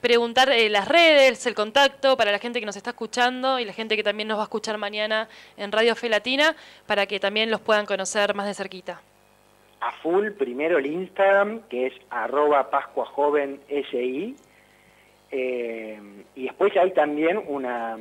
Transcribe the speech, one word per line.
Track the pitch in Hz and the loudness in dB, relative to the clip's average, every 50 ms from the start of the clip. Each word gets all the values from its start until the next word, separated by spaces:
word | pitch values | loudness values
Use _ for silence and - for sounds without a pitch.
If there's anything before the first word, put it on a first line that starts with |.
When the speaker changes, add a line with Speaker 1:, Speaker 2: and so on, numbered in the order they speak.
Speaker 1:
preguntar, | - 240 233 233 233 233 226 254 262 262 | 2 4 2 2 2 2 4 4 4 4
eh, | 262 233 226 214 | 6 4 2 4
las | 208 202 196 - | 2 0 0 4
redes, | 311 339 339 330 311 285 269 262 240 - - | 4 6 8 8 8 8 6 6 4 2 -4
el | 247 208 | -4 -2
contacto | - 208 220 214 277 277 277 277 - - 269 262 | -2 -4 0 2 4 2 2 2 0 2 2 2
para | 262 226 208 | 4 2 0
la | 208 202 | 0 -2
gente | - 240 240 240 | -4 -6 -6 -6
que | 214 | -6
nos | 214 202 | -6 -10
está | 202 196 247 | -10 -10 -12
escuchando | - - 226 214 - 254 247 247 254 254 254 262 269 254 | -10 -8 -10 -8 0 0 0 0 0 -2 -2 -2 -2 -2
y | 240 | -4
la | 202 185 | -8 -8
gente | - 220 220 220 | -10 -4 -2 -2
que | 214 | 0
también | 208 208 202 214 214 | 0 -2 -2 -4 -4
nos | 214 220 208 | -4 -4 -4
va | |
a | 214 | -4
escuchar | 202 - 214 - 226 214 214 | -4 -6 -8 -6 -6 -6 -6
mañana | 208 202 214 214 214 214 220 220 226 220 - - - - _ - | -6 -8 -4 -4 -4 -2 -2 -4 -4 -6 -12 -20 -20 -20 _ -12
en | 202 202 | -10 -2
Radio | 208 214 226 233 226 | 0 2 2 2 2
Fe | - - 233 | 0 -2 0
Latina, | 220 208 208 247 262 269 294 320 311 - - - - - _ | 0 0 0 -2 0 2 2 2 0 -2 -12 -20 -20 -20 _
para | - 208 202 196 | -2 0 0 0
que | 202 208 190 | -2 -2 -4
también | - 196 202 214 220 226 | -2 -2 0 0 0 0
los | 220 214 | -2 -4
puedan | - - 214 208 208 | 0 2 2 2 2
conocer | 202 202 190 190 185 - 220 208 202 202 | 0 -4 -4 -4 -4 0 0 0 0 0
más | 202 202 | -2 -4
de | 208 196 | -6 -6
cerquita. | - 196 190 - 185 - - 175 - _ _ _ _ _ _ _ _ _ _ _ _ _ _ _ _ | -6 -10 -10 -10 -14 -12 -12 -14 -14 _ _ _ _ _ _ _ _ _ _ _ _ _ _ _ _
Speaker 2:
A | - 233 | -8 -8
full, | - - - 160 170 190 208 214 | -8 -6 -4 0 0 2 0 0
primero | 202 - 139 123 123 127 151 165 175 147 | -4 -4 -6 -6 -4 -4 -2 0 0 0
el | 135 | 0
Instagram, | 139 156 180 190 175 - - 196 196 196 196 202 208 220 226 - _ | -2 -4 -6 -8 -8 -2 2 2 4 6 4 4 2 -2 -10 -12 _
que | - 123 127 | -4 -4 -4
es | 131 - - _ _ | -4 -4 -10 _ _
arroba | - - 135 120 127 143 147 151 147 143 135 - | -8 -6 -6 -2 0 2 4 4 4 4 2 2
Pascua | - 139 135 - - 139 117 | -2 -2 -2 -2 -6 -6 -6
Joven | - - - 143 147 147 147 143 139 139 139 - _ | -6 -2 0 0 2 2 0 -2 -2 -8 -12 -12 _
S | 143 143 135 - - | -6 -6 -6 -4 -4
I, | 123 123 127 131 143 185 233 269 - _ _ _ _ _ _ _ _ _ _ _ _ _ _ _ _ _ _ | -4 -4 -2 -4 -4 -8 -8 -10 -14 _ _ _ _ _ _ _ _ _ _ _ _ _ _ _ _ _ _
eh, | - 135 127 127 127 123 120 117 113 113 110 110 107 104 104 101 101 101 - _ _ | -6 -4 -4 -4 -4 -4 -6 -6 -8 -10 -10 -12 -14 -16 -18 -20 -20 -20 -20 _ _
y | 135 131 | -8 -8
después | 131 - - 185 196 - | -8 -2 0 0 2 4
hay | 190 180 185 | 4 2 4
también | 185 170 151 147 147 147 156 165 180 214 196 | 4 2 2 2 0 0 0 0 0 0 -4
una | - 143 139 131 123 123 120 117 113 113 113 | -4 -6 -6 -4 -4 -6 -6 -6 -6 -8 -10